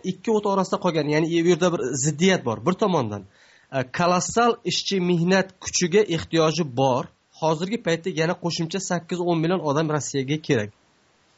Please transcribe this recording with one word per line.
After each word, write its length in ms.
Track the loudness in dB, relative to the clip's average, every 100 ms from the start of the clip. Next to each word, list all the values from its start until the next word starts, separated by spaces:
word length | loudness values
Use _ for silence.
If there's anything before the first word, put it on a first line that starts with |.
ikki 300 | -4 -6 -2
o't 160 | 0 0
orasida 300 | 0 0 -2
qolgan, 300 | 0 0 0
ya'ni 180 | 0 2
u 160 | 2
yerda 240 | 4 4 2
bir 100 | 0 -2
ziddiyat 500 | -2 -2 2 2 2
bor. 140 | 0 -2
Bir 140 | -2
tomondan, 500 | 0 2 2 0 -6 -12 _ _ _ _
e, 60 | -6 -4
kolossal 640 | 0 2 2 0 2 2 0
ishchi 340 | -4 -4 -2 0
mehnat 500 | 2 2 4 2 0 -6
kuchiga 460 | -8 -2 2 2
ehtiyoji 600 | 2 -2 0 2 2 0 -2
bor. 340 | 0 2 0 -4 _ _ -4
Hozirgi 420 | -2 0 -2 -4
paytda 320 | -2 -2 -2
yana 240 | -2 -2
qo'shimcha 460 | -2 -4 -4 -4 -6
sakkiz-o'n 580 | -4 -6 -4 -4 0 0
million 220 | 2 0
odam 260 | 0 0 0
Rossiyaga 500 | -2 -2 -4 -2 -4
kerak. 320 | 0 0 0 -10 _ _ _ _ _